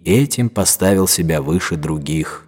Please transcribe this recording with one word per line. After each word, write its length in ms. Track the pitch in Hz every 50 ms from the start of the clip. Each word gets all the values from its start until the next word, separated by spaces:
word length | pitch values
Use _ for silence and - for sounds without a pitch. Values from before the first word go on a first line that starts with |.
| -
этим 440 | - 95 123 143 143 - - 120 113
поставил 580 | - 104 92 - - - 92 95 101 95 95
себя 340 | 92 - - 85 80 80 76
выше 360 | 67 73 82 92 - - 85
других, 720 | 78 147 156 - 76 - - 80 78 78 - - - -